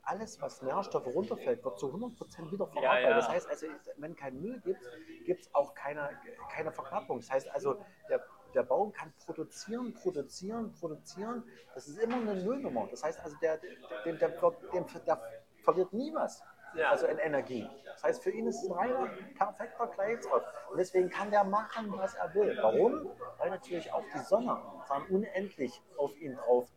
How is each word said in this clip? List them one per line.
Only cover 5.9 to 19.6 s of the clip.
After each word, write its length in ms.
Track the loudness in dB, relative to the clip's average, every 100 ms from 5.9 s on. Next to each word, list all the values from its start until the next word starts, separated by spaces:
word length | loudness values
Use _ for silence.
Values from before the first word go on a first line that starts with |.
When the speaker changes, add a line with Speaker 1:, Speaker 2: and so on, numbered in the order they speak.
| -4 -6 -6 -16 -14 -10
Speaker 1:
keine 180 | -6 -4
Verknappung. 460 | -6 -4 -6 -2 -6
Das 100 | 0
heißt 200 | 0 0
also, 340 | 0 0 0 -6 -18 -2
der, 160 | -2 -2 -20 0
der 80 | 0
Baum 300 | 4 4 2
kann 200 | -2 -12 -12
produzieren, 680 | -10 -8 -8 -8 -6 -4 -6
produzieren, 760 | -2 -2 -2 -6 -8 -6 -4 -6
produzieren. 720 | -6 -8 -8 -12 -8 -6 -6 -8 -20 -16
Das 120 | -14 -12
ist 100 | -2
immer 180 | 0 0
eine 180 | 0
Nullnummer. 520 | 0 0 -2 -2 -2 -4
Das 120 | -4
heißt 180 | -4 -4
also, 160 | -10 0
der, 180 | 2 2
der, 540 | -4 -16 -10 -6 -4
der, 140 | 2 0
der, 220 | 6 4 4 -4
der, 280 | -2 -2 -6 0
der 160 | 0 -2 -14 -20 _
verliert 280 | 4 6 2
nie 200 | 0 -2
was. 280 | 0 -2 -2 -18 -20 -10
Speaker 2:
Ja. 160 | 2 4
Speaker 1:
Also 160 | 6 4
in 100 | 4
Energie. 500 | 2 2 0 -6 -6 -12
Das 200 | -16 0
heißt, 180 | 0 2
für 80 | -2
ihn 160 | 0 -2
ist 160 | -2
es 80 | -2
ein 20 | 0
reiner, 320 | 0 0 -2 -6 -14 -2
perfekter 520 | -2 -2